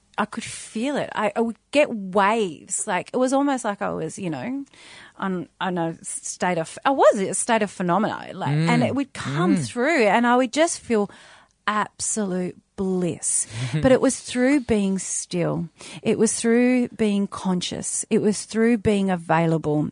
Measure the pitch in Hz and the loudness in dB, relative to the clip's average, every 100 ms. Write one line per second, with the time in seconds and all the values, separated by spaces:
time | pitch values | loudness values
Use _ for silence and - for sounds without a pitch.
0 | _ - 208 - - - - 220 254 269 | _ -4 -4 -6 -10 -12 -10 -4 -2 -2
1 | - - 208 - 233 220 _ 285 294 226 | -4 -2 -2 0 -2 -4 _ 0 0 -2
2 | 190 190 196 233 196 151 - - - 190 | -2 2 2 2 -2 -6 -8 -8 -4 -4
3 | - - 254 269 285 262 226 202 190 170 | -2 -2 2 2 2 0 -4 -4 -4 -4
4 | 165 - 185 143 190 269 277 - - - | -6 -6 -6 -6 -6 -8 -10 -18 -20 -20
5 | - - 196 185 - - 180 180 165 165 | -20 -8 -4 -4 -6 -6 -4 -2 -2 -4
6 | - - - - 185 175 160 - - 277 | -10 -10 -10 -4 -2 -2 -4 -2 0 6
7 | 508 226 185 190 - 226 208 - 180 175 | 6 6 2 -2 0 2 0 -2 0 2
8 | 208 85 62 180 156 147 165 - 240 254 | 2 -4 -8 -6 -2 2 4 4 2 0
9 | 285 - 254 277 359 285 220 247 262 330 | -4 -8 -6 0 2 2 0 -2 2 4
10 | 214 208 240 247 254 285 339 - - 226 | 4 4 4 4 2 2 0 0 -2 0
11 | 202 - - - _ _ - 208 202 - | 0 -6 -20 -20 _ _ -4 -2 -4 -6
12 | - - 202 185 180 - _ - 190 185 | -6 -4 -2 -4 -4 -8 _ -6 -2 0
13 | 180 - - - - - 123 156 254 254 | -2 -4 -4 -4 -4 -6 -4 0 4 6
14 | 269 - - 254 254 294 240 220 196 190 | 4 0 -4 0 2 2 2 0 0 -2
15 | - - - 180 160 151 170 - - - | -4 -8 -4 -2 -2 -2 -6 -12 -18 -6
16 | 226 - 220 - 233 233 247 254 240 - | -2 2 0 0 2 4 4 2 0 0
17 | 214 202 202 - 190 180 - - - - | 0 2 -2 -2 -2 -2 -2 -6 -6 -6
18 | - 220 208 202 - 214 226 240 202 202 | 0 2 2 0 -2 0 2 2 2 2
19 | 196 185 165 160 170 160 156 151 147 | 2 0 2 2 4 2 2 0 0